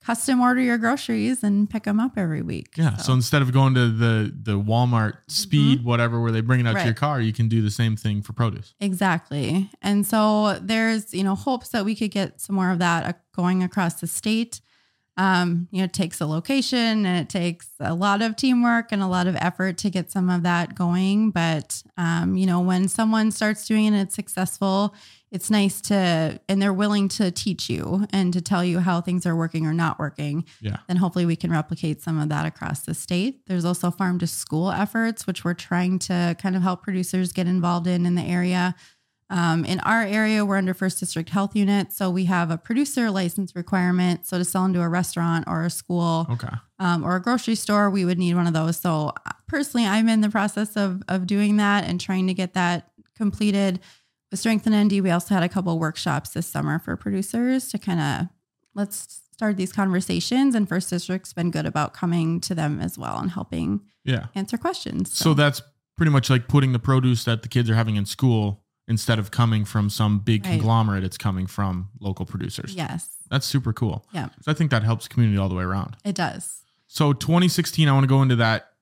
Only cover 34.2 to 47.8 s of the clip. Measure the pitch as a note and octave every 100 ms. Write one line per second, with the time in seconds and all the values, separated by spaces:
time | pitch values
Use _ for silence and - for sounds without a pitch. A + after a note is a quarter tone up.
34.2 | E3+ - - D3+ F#3 - G#3 A3+ A3+ A3+
35.2 | - F3+ F3 E3+ - F3+ F3+ F#3 - F3+
36.2 | F3 E3 G3 F#3 F#3 F3+ - F#3 F3+ F#3
37.2 | F3+ - F3 F#3 F3 F3 F3 F3 F3 F3
38.2 | - F3 F3+ F3+ F3+ - - _ _ _
39.2 | _ F3 E3+ E3 - F#3 - A3+ G#3 G#3+
40.2 | G#3+ G#3+ G3+ G3 F#3 F#3 F#3+ - F3+ E3
41.2 | E3 G3 G3+ G#3 G3+ G3+ - - F#3+ F3+
42.2 | F3+ F3+ E3+ E3 - A#3+ C#4+ - A#3 G3
43.2 | F3 - F#3 - F3 F#3+ F3+ F3+ F3+ F3
44.2 | - F3+ F3+ F#3+ F#3 F3+ E3+ F3 F3 -
45.2 | E3+ E3 - E3 E3+ - - F3 E3+ E3
46.2 | E3 A#2+ - A#2 _ - F#3 E3+ E3 F3+
47.2 | G#3 B3 - A3 - G#3